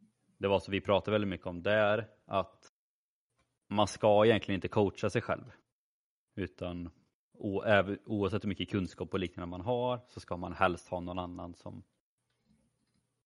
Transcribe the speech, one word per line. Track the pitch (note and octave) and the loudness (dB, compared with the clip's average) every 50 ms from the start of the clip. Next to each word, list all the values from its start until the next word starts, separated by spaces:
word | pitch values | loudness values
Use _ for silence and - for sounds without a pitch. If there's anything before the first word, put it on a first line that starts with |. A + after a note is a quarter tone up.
| _ _ _ _ _ _ _ - | _ _ _ _ _ _ _ -4
det | G2+ G2 | 0 2
var | G2 F#2 | 2 2
så | - - | 2 0
vi | G2 F#2+ | -2 -2
pratade | - - G2+ F#2 - - G#2+ | 2 2 2 2 2 2 0
väldigt | G#2+ G#2 G2 | 0 0 0
mycket | F2+ E2 - | -4 -6 -8
om | F#2+ F2+ F2 E2+ | -8 -8 -6 -2
där, | G2+ G#2 G#2+ G#2+ G#2 G#2+ A2 A2 - _ _ _ | 0 2 4 4 4 2 0 -2 -6 _ _ _
att | - G#2 G2 F#2 - _ _ _ - _ _ _ _ _ _ _ _ _ _ _ _ _ _ _ _ _ _ _ - | -4 -2 -2 -2 -2 _ _ _ -20 _ _ _ _ _ _ _ _ _ _ _ _ _ _ _ _ _ _ _ -6
man | G2+ G#2 G#2 | 0 2 2
ska | G2 - - - A2 G#2 G#2 G#2+ | 2 0 2 4 6 6 8 8
egentligen | A2+ A2+ G2 - - G2 | 6 6 4 2 -2 -4
inte | F2+ - - | -4 -4 -2
coacha | - A2+ G#2 F#2+ - - - G#2 | 2 2 2 2 0 -2 -4 -2
sig | - B2 - | -2 -2 -2
själv. | - F2+ - - - - - _ _ _ _ _ _ _ _ _ _ _ _ _ _ - | -2 -6 -6 -6 -16 -20 -20 _ _ _ _ _ _ _ _ _ _ _ _ _ _ -8
Utan | - F#2 F2 _ - F#2+ F2+ F2 F2 E2+ E2 - _ _ _ _ _ _ _ _ | -8 -8 -8 _ -8 -8 -8 -8 -8 -10 -10 -14 _ _ _ _ _ _ _ _
o-, | - - G#2 F#2+ G2 - | -8 -6 -4 -4 -2 2
äv-, | A2 G#2 G2 F2+ F#2+ G2+ - - | 4 4 4 4 2 -2 -8 -6
oavsett | - A2 G#2 G2+ F#2 A2 G2+ - | -6 -4 -2 0 0 -2 -2 -2
hur | G#2 | -4
mycket | F#2 - F#2 - | -4 -4 -4 -2
kunskap | - G#2 F2+ E2 - - F#2 D#2 - | -2 -2 -2 -2 -6 -8 -10 -4 -4
och | F#2+ | -2
liknande | F#2 F2 - - F2 F2 | -4 -4 -6 -8 -10 -8
man | F2 F#2 | -8 -8
har, | F2+ A#2 B2+ A#2+ B2 B2 B2 A#2+ A#2+ _ | -4 -2 -2 0 0 -2 -2 -4 -6 _
så | - G#2+ | -18 -16
ska | - - F2+ | -10 -8 -8
man | F2 F2+ F2+ F2+ | -8 -6 -6 0
helst | - F#2+ F#2 F2 E2 - - | 2 2 2 2 0 -6 -8
ha | F#2 F2+ | -8 -8
någon | E2+ F2 F2+ F#2 | -6 -6 -6 -6
annan | F2+ F2 F2 F2 F2+ F2 E2+ | -6 -8 -8 -12 -12 -14 -14
som | - - - G2 F#2+ F#2+ _ _ _ _ _ _ _ _ _ _ _ _ _ _ _ _ _ _ _ _ _ _ _ _ _ _ _ _ | -16 -16 -16 -16 -16 -18 _ _ _ _ _ _ _ _ _ _ _ _ _ _ _ _ _ _ _ _ _ _ _ _ _ _ _ _